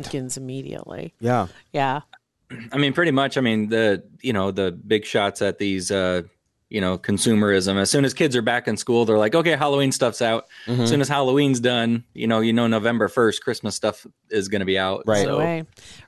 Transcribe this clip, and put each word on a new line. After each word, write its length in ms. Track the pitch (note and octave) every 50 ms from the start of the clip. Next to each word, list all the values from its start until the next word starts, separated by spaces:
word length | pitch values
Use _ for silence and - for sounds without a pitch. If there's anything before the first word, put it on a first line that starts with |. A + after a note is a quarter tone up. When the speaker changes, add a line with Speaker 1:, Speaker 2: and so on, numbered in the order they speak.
| C#3+
Speaker 1:
pumpkins 340 | - - C#3 B2+ B2+ - C3+
immediately. 760 | C3+ B2+ B2+ C3+ C3 C#3+ - - - - - - - E3 - _
Speaker 2:
Yeah. 280 | A2+ A#2+ B2 A#2+ G2 F#2 - - - _
Speaker 1:
Yeah. 300 | - D3+ C3+ C3+ C3 D3+ - _ - - _ _ _ _ _ _ B2+ A#2+ A2+ A#2
Speaker 3:
I 60 | - C#3
mean, 160 | C#3+ C#3 C3
pretty 160 | E3+ F3 E3
much, 240 | C3+ C3+ C#3 C3 - C#3+
I 40 |
mean, 280 | C3 A#2 A2 G#2+ G#2+ G#2
the, 340 | A2+ A2+ A2+ G#2+ G2 F2+ - - - -
you 100 | - B2+
know, 200 | A#2 G2 F#2+ G2
the 200 | F#2+ F#2+ G2 F#2
big 340 | E2+ - - G#2 A2 G#2+ G#2+
shots 360 | - - A2+ G2+ G2+ G2 -
at 160 | G2+ G2 F#2 -
these, 320 | G#2 G2+ F#2+ F#2 F2+ F2+
uh, 320 | G2+ F#2+ F#2 F#2 F2+ F2+ E2+ - _ _ _ _ _ _ _ _
you 100 | - G#2+
know, 200 | F#2+ F#2 F#2 F2+
consumerism. 760 | - - G2+ F#2+ - B2 A2+ G#2 G#2+ G2+ G2+ F#2+ F2+ G2 G2 G2
As 120 | G2 F#2+
soon 160 | - C#3+ C#3
as 80 | C3 C3
kids 220 | - E3+ D3 B2
are 60 | B2 A2
back 240 | A#2+ A#2+ A#2+ - -
in 100 | G#2+ G2
school, 280 | - - A#2+ A#2 A#2+
they're 120 | G#2+ A2 A2
like, 160 | G#2+ G#2+ C3
"Okay, 200 | E3 D#3 E3+ D#3
Halloween 360 | C3+ D3+ D3 C#3 C#3 C#3 C3+
stuff's 300 | C3 - C3 A#2+ G#2 - B2
out." 220 | A2+ A2+ A#2 - - - - - A2+
Speaker 2:
Mm-hmm. 140 | A#2+ B2
Speaker 3:
As 80 | A#2 A#2
soon 120 | D3+ C#3+
as 60 | C#3 C3
Halloween's 520 | D3 C#3+ C#3 B2+ C3 C#3+ D3 C#3 C3+ A#2+
done, 440 | A#2 B2 B2 A#2+ A#2 A#2 A#2 A#2 A#2+ - _
you 120 | - A#2 A2+
know, 140 | A2+ A2
you 100 | A2 A2+ A2+
know, 120 | A#2+ A#2 A2+
November 400 | A2+ A2 G#2 A#2 A#2 A2+ G#2 F#2+
first, 360 | - - A#2 A2 G2 - -
Christmas 320 | - A2+ - - G#2 -
stuff 300 | - - G#2+ G#2 - - - - _ _ _
is 180 | G#2+ G#2+ F#2+ G2
gonna 180 | G#2 G2+ F#2+
be 120 | F#2 F#2+ F#2+
out. 260 | F#2+ F#2+ G2 - -
Speaker 2:
Right. 120 | G#2+ G#2+ G#2
Speaker 1:
Right 60 | G2
Speaker 3:
So, 100 | G2 G#2+
Speaker 1:
away. 280 | - D#3 E3 E3+ D#3+ D#3+ - _ - - - - - -